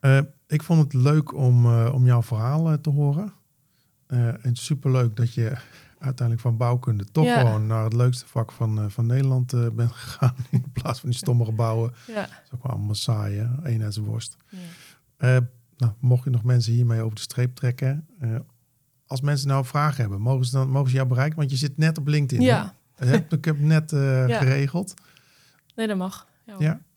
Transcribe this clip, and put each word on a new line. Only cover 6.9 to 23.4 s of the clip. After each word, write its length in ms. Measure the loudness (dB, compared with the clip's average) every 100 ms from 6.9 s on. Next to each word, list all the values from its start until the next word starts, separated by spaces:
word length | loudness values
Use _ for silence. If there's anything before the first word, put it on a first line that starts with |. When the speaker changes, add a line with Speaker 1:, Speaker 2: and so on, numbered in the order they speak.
| -4
Speaker 1:
toch 200 | -2 0
Speaker 2:
Ja. 140 | 2 4
Speaker 1:
gewoon 260 | 2 2 0
naar 180 | 0
het 80 | 0
leukste 340 | 2 0 0 -6
vak 260 | -6 -6
van, 260 | -4 -2 -2
eh, 100 | -4
van 180 | -2 0
Nederland, 460 | 2 2 0 0
eh, 160 | -2 -2
bent 240 | 0 -2
gegaan 420 | -2 -16 -2 -2 -2 -2
<laughs> 40 |
in 140 | -2 -2
plaats 280 | -8 -6 -6
van 80 | -4
die 80 | -4
stomme 260 | 0 0
gebouwen. 480 | 0 0 0 0 -2 -6 -10
Speaker 2:
Ja. 140 | -8
Speaker 1:
Dat 100 | -8 -14
is 80 | _
ook 80 | -12
wel 100 | -8
allemaal 220 | -6 -4
saai, 420 | -4 -2 -2 -2 -4
hè? 300 | -4 -4 -4
Eenheidsworst. 720 | -4 -4 -6 -6 -6 -10 -18 _
Speaker 2:
Ja. 100 | -18 -18 -20 -20 _ _ _
Speaker 1:
Eh, 200 | 2 2 2 -8 _ _
nou, 160 | -2 0
mocht 260 | 2 2
je 60 | 2
nog 120 | -2
mensen 280 | 2 2 2
hiermee 300 | 2 2 0
over 120 | -2 -6
de 40 |
streep 320 | -10 -4 -4
trekken, 520 | -2 -4 -2 -4 -4 -10 _
eh, 180 | -6 -6 -8 _ _ _ _ _ _
als 140 | -4
mensen 280 | -2 -2 0
nou 160 | -2
vragen 360 | -2 0 -2 0
hebben, 200 | -4 -2
mogen 240 | 0 0
ze 60 | 0
dan, 180 | 0 0
mogen 180 | 0 2
ze 60 | 2
jou 120 | 2
bereiken? 300 | 0 0 -2
Want 120 | -2
je 60 | -2
zit 200 | -4 0
net 220 | 0 0
op 80 | 0
LinkedIn, 380 | 0 2 2
Speaker 2:
Ja. 300 | 4 4 0 -12 _
Speaker 1:
hè? 120 | _ 2
Ik 60 |
heb, 200 | 2 2
ik 120 | -2